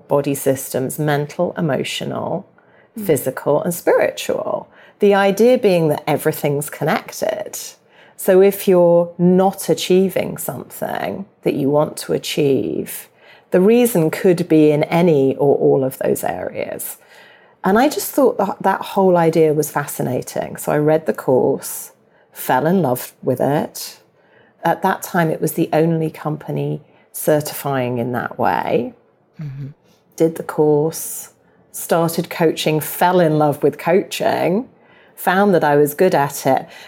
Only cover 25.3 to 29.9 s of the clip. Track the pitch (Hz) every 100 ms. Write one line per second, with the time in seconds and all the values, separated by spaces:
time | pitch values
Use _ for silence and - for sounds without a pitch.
25.3 | - 156 - 160 156 165 165 160 - 151
26.3 | 151 - 143 143 151 - _ _ - -
27.3 | 151 151 - 143 135 123 123 123 123 -
28.3 | - 101 73 - - 247 - _ _ _
29.3 | - 147 135 139 - _